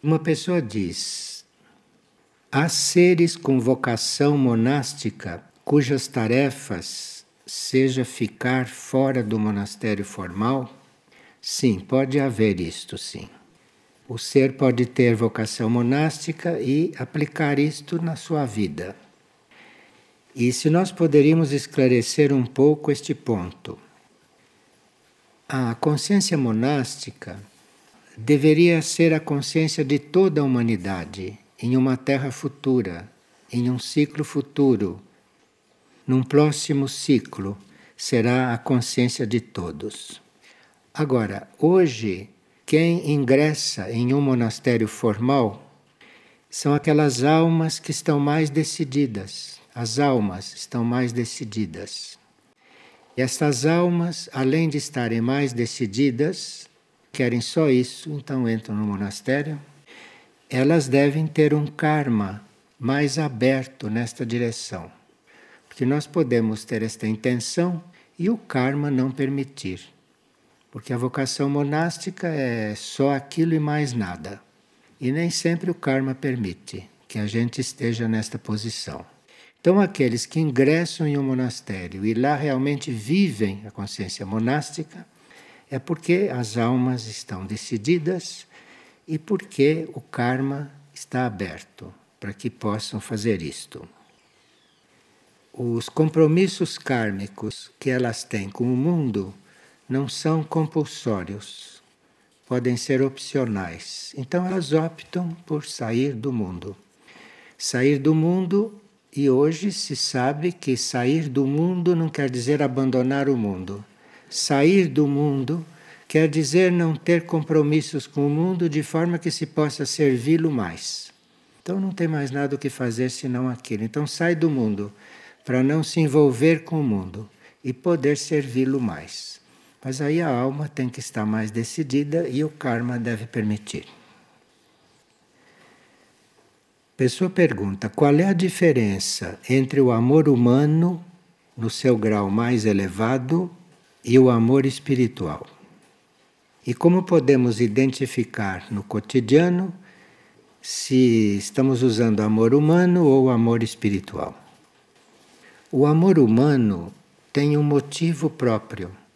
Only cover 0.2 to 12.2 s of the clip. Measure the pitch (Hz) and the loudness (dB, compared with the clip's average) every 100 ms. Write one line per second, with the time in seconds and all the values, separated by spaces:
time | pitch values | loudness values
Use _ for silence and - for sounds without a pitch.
0.2 | 156 156 - 180 120 104 90 87 - - | 2 -2 0 -2 0 -4 -4 -6 -10 -10
1.2 | - - _ _ _ _ _ _ _ _ | -12 -16 _ _ _ _ _ _ _ _
2.2 | _ _ _ 135 156 - - 180 175 170 | _ _ _ 0 0 0 2 6 6 6
3.2 | 170 - 151 131 120 127 - 113 - - | 2 0 0 2 2 0 0 -2 -2 2
4.2 | 143 147 131 117 117 143 120 - 110 - | 2 4 4 4 2 2 -2 -6 -8 -8
5.2 | 95 85 - _ - 147 131 139 - - | -12 -12 -16 _ 2 2 4 -2 -2 -2
6.2 | 110 123 139 131 - 98 - - - - | 2 2 2 -2 -10 -10 -8 -12 -14 -16
7.2 | _ _ - - - 131 131 131 120 - | _ _ -14 -12 -2 2 2 0 -4 -4
8.2 | 110 - 123 127 123 - - 131 135 131 | -6 -4 -2 0 -2 -10 -2 0 2 0
9.2 | 107 110 107 101 101 - 110 101 98 - | -2 -2 -2 -2 -6 -6 -4 -4 -6 -10
10.2 | 92 90 113 135 127 - _ _ _ _ | -10 -4 -2 -2 -4 -14 _ _ _ _
11.2 | - _ - - 131 95 - 131 135 143 | -20 _ -10 0 2 0 0 0 2 0